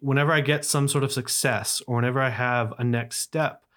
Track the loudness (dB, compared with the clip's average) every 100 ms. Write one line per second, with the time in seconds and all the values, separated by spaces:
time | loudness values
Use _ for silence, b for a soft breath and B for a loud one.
0 | 0 2 4 4 2 0 0 0 2 0
1 | 0 -2 -2 0 0 0 -2 -6 -2 0
2 | 0 0 0 0 0 0 -2 -2 0 0
3 | -2 -8 -6 -2 -2 -4 _